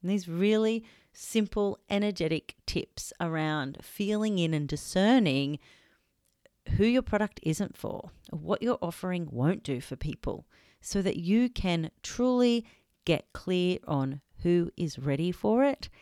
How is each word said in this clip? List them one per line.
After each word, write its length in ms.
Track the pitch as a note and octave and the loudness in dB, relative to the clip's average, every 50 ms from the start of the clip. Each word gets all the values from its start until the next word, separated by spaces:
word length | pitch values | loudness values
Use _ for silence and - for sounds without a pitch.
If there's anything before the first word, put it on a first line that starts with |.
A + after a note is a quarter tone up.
| - | -4
and 80 | F3+ | -2
these 180 | G3+ G3+ F3 F3 | -2 -2 -2 -4
really 560 | E3 E3+ G3 G#3 A3 A3 A3 A3 A3+ A3+ A3+ - - _ _ _ _ | -2 0 2 4 4 4 2 2 0 -2 -6 -10 -18 _ _ _ _
simple, 640 | - - - - A3 G#3 G3 - G#3 G3+ G3+ - - _ - | -18 -16 -2 0 0 0 2 0 0 0 0 -2 -4 _ -2
energetic 680 | G3+ G3+ G#3 G#3 F#3+ - E3+ D#3+ E3 D3+ - - - _ _ | 0 0 0 0 0 -2 0 0 0 -2 -4 -8 -16 _ _
tips 460 | - - F3 - - _ - - - - - | -4 -4 -4 -4 -4 _ -14 -14 -14 -8 -6
around 580 | E3+ E3 D#3+ D#3 D#3 D#3 D3+ D3+ C3+ C3+ C#3+ - | -4 -2 -2 -2 0 0 0 -2 -2 -4 -8 -10
feeling 580 | - - - - G3+ G3+ G#3+ G#3+ G#3+ A3 G#3 F3+ | -16 -16 -6 -4 -2 -2 0 0 0 0 2 2
in 140 | E3+ D#3+ D#3+ | 2 2 2
and 160 | D3 D3 C#3 | 0 0 -2
discerning 920 | D3 - - - - F#3 G3 A3 C4 C4 G#3 D#3 C3 C#3 C#3 C#3 D3+ - - - - - _ _ _ _ _ _ _ _ _ _ _ _ _ _ _ _ _ - - | -4 -6 -6 -2 2 4 6 8 8 6 6 4 2 2 0 -2 -4 -6 -10 -16 -20 -20 _ _ _ _ _ _ _ _ _ _ _ _ _ _ _ _ _ -2 2
who 80 | - G3+ | 4 4
your 180 | A#3 B3 C4 B3 | 4 4 2 2
product 380 | - G#3+ G3+ G#3+ G3+ - - - | 2 0 0 0 -2 -4 -4 -4
isn't 340 | D#3 D#3 - G3+ - - | -2 -2 -2 -4 -6 -6
for, 340 | - - - - - - F3 - - _ - - | -8 -8 -8 -8 -8 -10 -14 -20 -20 _ -14 -12
or 60 | D3+ | -10
what 240 | D#3 E3 - - A3+ | -4 -4 -4 -2 0
your 160 | A#3+ - - - | -2 -2 -2 -4
offering 460 | E3+ E3 - - F#3 F3+ F3 E3+ D3 | -6 -8 -8 -6 -6 -4 -4 -6 -6
won't 320 | A#2 A#2 C3 D#3+ G3 - - | -4 0 0 0 0 0 -4
do 180 | D3 C3 B2 | -6 -6 -6
for 160 | - - C3 | -6 -10 -10
people, 500 | - - D3 - - - - - - - _ _ _ _ _ _ _ | -8 -8 -8 -8 -8 -8 -8 -8 -8 -12 _ _ _ _ _ _ _
so 200 | - - - G3+ | -12 -6 -4 -2
that 160 | F3+ G3 - | 0 0 -2
you 320 | - E3+ F3 G#3 A#3 B3 B3 | -2 0 2 2 4 2 2
can 420 | - - - F#3 E3+ E3 D#3+ D#3+ - _ - | 0 -2 0 0 0 0 -2 -4 -8 _ -14
truly 640 | - - - A#3+ B3+ B3+ B3 B3 A#3+ A#3 A#3 A3+ - - _ _ _ _ _ _ | -10 -4 0 0 2 4 4 4 4 4 2 -2 -6 -14 _ _ _ _ _ _
get 280 | - D#3+ - - _ - | 0 0 0 -2 _ -16
clear 460 | - - F3+ F#3 F3+ F3+ F3+ F3+ - - | -12 -6 -2 0 2 2 2 0 -2 -4
on 340 | - D3+ C#3 C3+ C3+ C#3 C#3+ - _ _ - - | -4 -2 -2 -2 -2 -4 -8 -12 _ _ -4 0
who 280 | F3 F3 F3 E3+ E3+ - | 2 4 4 2 0 -2
is 220 | - F3 D3+ - C3 | -4 -4 -4 -4 -4
ready 340 | C3 D3 C#3 C#3+ E3+ F3+ F3 | -2 -2 0 0 0 -2 -2
for 320 | - - G#3 A3 B3 C4+ | 0 0 2 4 4 4
it 240 | C#4+ C4 - - - - - | 2 2 -2 -8 -14 -16 -20